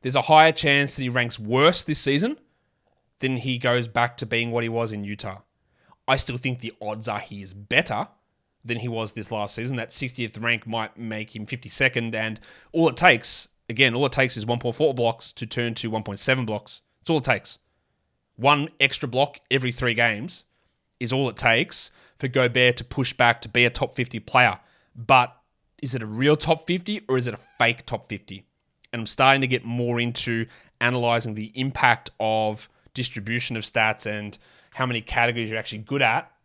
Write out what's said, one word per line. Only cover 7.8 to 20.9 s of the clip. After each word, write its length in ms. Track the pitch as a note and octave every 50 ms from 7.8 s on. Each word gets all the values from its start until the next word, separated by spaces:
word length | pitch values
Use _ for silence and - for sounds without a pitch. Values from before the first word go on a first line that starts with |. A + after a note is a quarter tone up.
| E3 - A#2+ G#2+ F#3 - _ _ _ _ _ _ _ _ _ _ _
than 140 | A#2+ A#2+ A#2
he 100 | A#2+ B2
was 240 | A#2 A2+ A2 G#2+
this 180 | - A#2 G2+ -
last 240 | A#2 G#2+ G#2 G2+ -
season. 220 | - A#2 B2+ C3+
That 160 | A#2+ A2+ -
sixtieth 460 | - - C#3 B2 B2 - A#2+ G#2+ - G#2+
rank 280 | A2+ A#2 A#2 G#2+ -
might 300 | A2+ A2 A#2 A2 G#2+ _ -
make 360 | A#2 A2+ A2 G#2+ A2 A2 -
him 120 | A2 G#2+
fifty-second, 680 | - - B2 - G#2 - - C#3 B2+ - A#2+ A#2 A2+ A2+
and 240 | A2 A2 A2 G#2+ - - - - - _ _
all 160 | - E3 E3 D#3
it 80 | -
takes, 520 | - E3+ F3+ C3 A2+ - - - - - _ _ _ _ -
again, 260 | A#2 B2 C#3 B2+ A2+
all 120 | B2 -
it 60 | -
takes 240 | - C#3 C3 B2 -
is 80 | A2+ G#2
one 140 | A2+ A#2+ A#2
point 180 | - B2 A2+
four 180 | - D#3 D3+ C3
blocks 380 | B2 A#2+ A2+ A2+ - - - -
to 120 | - B2+
turn 280 | A2+ - B2 A#2+ A#2 A2
to 140 | - - A2+
one 140 | G#2+ A2
point 180 | G#2 - G2+ G2
seven 240 | - - C3 C3 B2
blocks. 380 | G#2+ G#2+ G#2 - - - - _ _ _ _
That's 100 | _ -
all 80 | E3 D3+
it 60 | A#2+
takes. 340 | C3+ A#2+ F#2+ - - - _ _ _ _ _ _ _ _ _ _ _ _ _ _ _ _
One 320 | - A#2 C#3 D3 C#3+ C#3+ D#3+ _ _
extra 280 | C3+ C3 - - - B2+
block 300 | A2+ B2+ C#3+ C#3+ - - _ _
every 200 | B2 C3+ B2+ B2
three 240 | A#2+ - C3 B2 A2+
games 500 | A2+ A#2+ A#2 G#2+ G#2 B2+ F3+ - - _ _ _ _ _ _ _ _ _ _